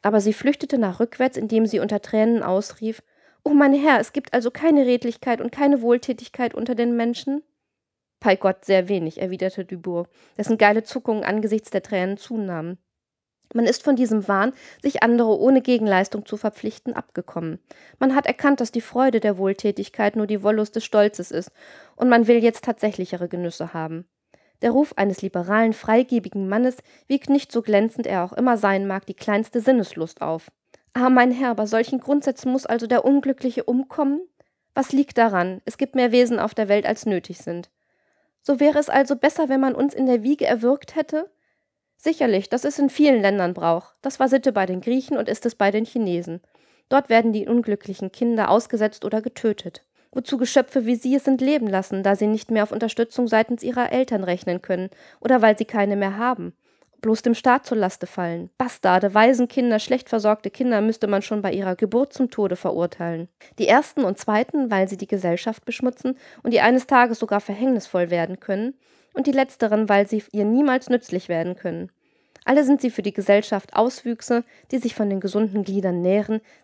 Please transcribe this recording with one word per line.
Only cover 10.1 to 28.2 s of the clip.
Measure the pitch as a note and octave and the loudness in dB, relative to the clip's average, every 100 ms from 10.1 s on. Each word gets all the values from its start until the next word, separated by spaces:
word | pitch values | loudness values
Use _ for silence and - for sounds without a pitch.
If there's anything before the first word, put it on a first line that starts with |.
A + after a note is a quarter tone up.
| _ _ - | _ _ -10
dessen | G#3 A3 | -4 4
geile | G#3 G#3+ | 4 4
Zuckungen | A3 B3+ A#3+ G#3+ | -2 -8 -4 -4
angesichts | - G#3 G#3 G#3+ - | -2 -2 -2 -4 -4
der | G3 | -8
Tränen | - G3 F3+ G3+ | -4 -4 -2 -6
zunahmen. | - A3+ G3 E3 E3 F3+ _ _ _ _ _ _ _ | -8 -8 -6 -8 -8 -12 _ _ _ _ _ _ _
„Man | A#3 A#3 | -2 0
ist | B3+ | 0
von | - B3+ | 0 0
diesem | B3 A3 G3 | 2 0 0
Wahn, | G3 A3 - - - | 0 0 -4 -20 -8
sich | - - | -6 0
andere | A3+ A#3+ A3+ G#3+ | 2 2 2 2
ohne | B3 C4 | 4 4
Gegenleistung | B3+ A#3+ G#3+ F#3 G3 G#3 - | 2 0 2 0 0 -6 -10
zu | G#3 | -6
verpflichten, | G#3+ - G#3+ - - | -8 -6 -12 -10 -10
abgekommen. | A#3 - - - E3+ E3 E3 _ - - _ | -10 -10 -14 -10 -10 -10 -12 _ -20 -20 _
Man | C4 | 0
hat | C4 - | 2 0
erkannt, | - C#4+ C#4 | 0 0 0
dass | A#3 | -2
die | A#3 | -6
Freude | - A#3+ C4 A3+ | -6 0 0 2
der | G#3+ F#3 | -2 -2
Wohltätigkeit | F#3+ G3 G#3 G3+ G3+ - G#3 A3 | -4 -2 -4 -4 -8 -2 -2 -2
nur | G#3 | -4
die | G#3 | -2
Wollust | G3+ G#3+ G#3+ A3+ | 0 0 -2 -6
des | |
Stolzes | - G#3+ G#3 G#3 F3+ | -2 2 2 0 -8
ist, | - F#3 _ - - - _ | -8 -10 _ -20 -20 -20 _
und | B3 | 4
man | A#3 A3 | 4 6
will | A#3+ | 4
jetzt | A3+ A3+ | 4 0
tatsächlichere | - A3 G#3+ G3+ F#3 F3 F3 | -8 -4 -6 -6 -8 -6 -8
Genüsse | F3 F3 - E3+ | -6 -8 -8 -10
haben.“ | E3 D#3+ E3 F3+ _ _ _ _ _ | -8 -10 -10 -14 _ _ _ _ _
Der | A#3 | 0
Ruf | C4 D4 - | 2 0 0
eines | G3 F#3 | -2 -2
liberalen, | F#3+ F3+ F3 G#3 A3+ | -6 -6 0 2 2
freigebigen | G#3+ - A3 B3+ A#3+ F#3 G3+ F#3+ | 0 2 2 2 -2 -4 -8 -4
Mannes | G#3 B3+ B3 _ _ _ | 0 0 -2 _ _ _
wiegt | C4+ - | -4 2
nicht | C#4 - | 0 0
so | A#3 | -6
glänzend | G#3+ G3+ A3 - A3+ | 2 2 2 -4 -4
er | F#3+ | -4